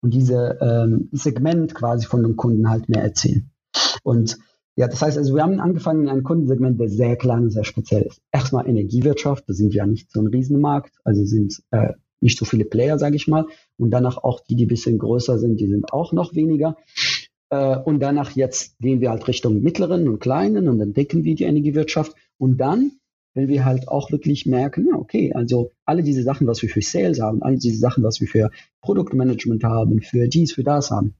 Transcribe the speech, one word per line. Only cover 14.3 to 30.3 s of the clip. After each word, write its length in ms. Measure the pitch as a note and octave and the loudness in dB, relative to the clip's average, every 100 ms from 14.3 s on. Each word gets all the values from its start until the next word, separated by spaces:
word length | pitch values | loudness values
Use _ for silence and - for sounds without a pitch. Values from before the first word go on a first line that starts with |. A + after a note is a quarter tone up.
| B2 | -4
die, 160 | _ A#2+ | _ 0
die 80 | |
ein 40 | A2+ | 2
bisschen 300 | A#2+ - A2+ | 0 0 -2
größer 400 | A2 A#2+ B2 A#2+ | 0 -2 0 0
sind, 220 | A#2 G#2+ | 0 0
die 60 | G#2 | 0
sind 260 | G2+ G2+ | -2 -2
auch 200 | C#3 E3+ | -6 -2
noch 220 | E3 E3+ | -2 -2
weniger. 420 | E3+ D#3 D#3 D#3 D#3 _ - - - - _ _ | 0 0 0 -2 -4 _ -8 -6 -6 -10 _ _
Äh, 260 | C#3 C3+ C3 | -2 0 0
und 240 | C3+ D3 | 0 0
danach 300 | C#3 D3 C#3+ | 0 -2 -2
jetzt 480 | - C3+ - - _ | -2 -2 -2 -10 _
gehen 220 | B2 C3 | -2 0
wir 100 | A#2+ | 0
halt 180 | A2+ - | -2 -2
Richtung 320 | A#2+ B2 G#2+ | -2 0 2
mittleren 480 | D3 E3+ F3+ F3 D#3 | 2 0 0 0 0
und 120 | G#2+ | 0
kleinen 480 | - C3+ G3+ G#3+ F3 | 0 0 0 2 2
und 100 | A#2 | 2
dann 160 | G#2 | 0
decken 300 | G#2 C#3 E3+ | -2 0 0
wir 100 | D#3 | 0
die 100 | D#3 | 0
Energiewirtschaft. 680 | - D3 D3 D3 D#3 D#3+ D#3 - _ _ | 0 2 2 0 0 -2 -4 -8 _ _
Und 200 | C3 B2+ | 0 2
dann, 340 | C3 G3 C#4 - _ _ _ | 2 0 0 -4 _ _ _
wenn 140 | - C3+ | -4 -2
wir 180 | C#3 C3 | 0 2
halt 220 | C3 C3 | 0 -2
auch 220 | C#3+ C#3 | -6 -4
wirklich 360 | D3 - C#3+ - | -4 -2 -2 0
merken, 420 | B2+ C#3 D3+ A#3+ | 0 -2 0 0
na 80 | D#4 | 0
okay, 340 | - A3 G3 | -2 -2 -2
also 360 | - A#2+ B2 A#2+ _ | -2 0 0 -2 _
alle 180 | - E3 | -4 -2
diese 200 | D3+ C3+ | 0 0
Sachen, 240 | B2 C#3 B2+ | 0 0 0
was 160 | A#2 | 0
wir 80 | A2+ | -2
für 100 | - | -2
Sales 400 | G2+ F3 F3+ C#3+ | -2 -2 0 0
haben, 220 | A2 A2 | 0 -2
alle 160 | - C3 | 0 0
diese 200 | B2 A2 | 0 0
Sachen, 240 | A#2+ A#2+ | 0 2
was 160 | G#2+ A2 | 0 0
wir 80 | A2 | -2
für 220 | A2+ G#2+ - - _ | 0 0 -2 -20 _
Produktmanagement 840 | - G3+ C3+ C3+ B2+ A#2+ - A2 | -2 -2 0 0 0 -2 -2 0
haben, 360 | A#2 A2+ G#2+ G#2+ | 0 0 2 0
für 280 | - B2 | 0 0
dies, 240 | A#2+ | 2